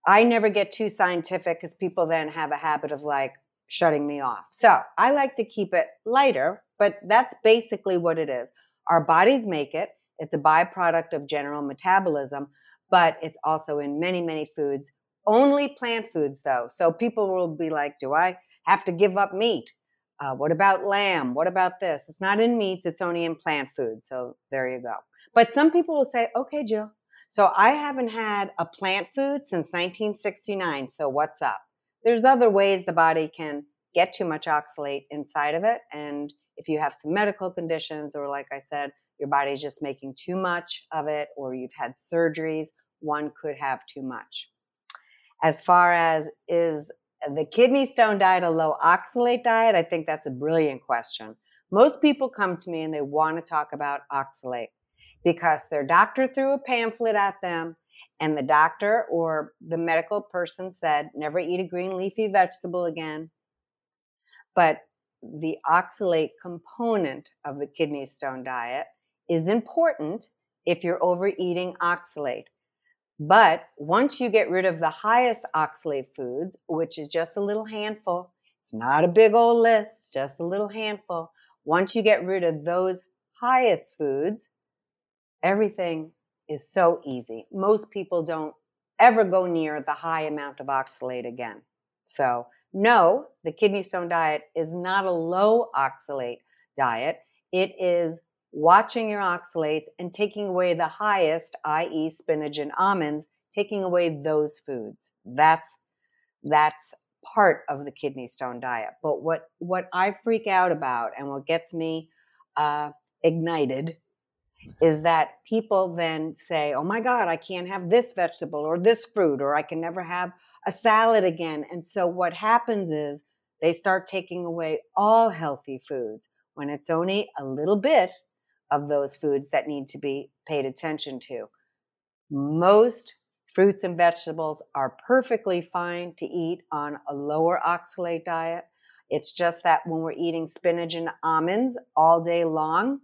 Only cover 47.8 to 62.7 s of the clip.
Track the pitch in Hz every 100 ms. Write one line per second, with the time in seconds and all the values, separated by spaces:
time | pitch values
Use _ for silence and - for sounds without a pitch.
47.8 | 262 - 220 208 190 185 175 165 160 -
48.8 | 165 180 - 247 240 240 247 226 226 196
49.8 | 165 170 156 156 151 127 147 165 151 131
50.8 | _ 123 113 - 110 110 _ _ _ 196
51.8 | 285 - 302 294 254 226 196 175 - 165
52.8 | 160 151 139 147 156 165 165 165 147 143
53.8 | 147 143 - 139 135 - 127 123 113 _
54.8 | _ _ - _ 170 170 170 151 - 151
55.8 | 135 170 220 - 262 262 269 277 277 247
56.8 | 226 226 226 208 196 190 180 170 165 165
57.8 | _ _ - _ 156 151 131 151 160 -
58.8 | 208 226 - 170 165 156 151 _ 165 165
59.8 | 165 160 165 208 202 180 170 - 185 185
60.8 | 165 147 147 135 151 165 165 180 185 180
61.8 | 185 185 190 185 214 196 180 - 180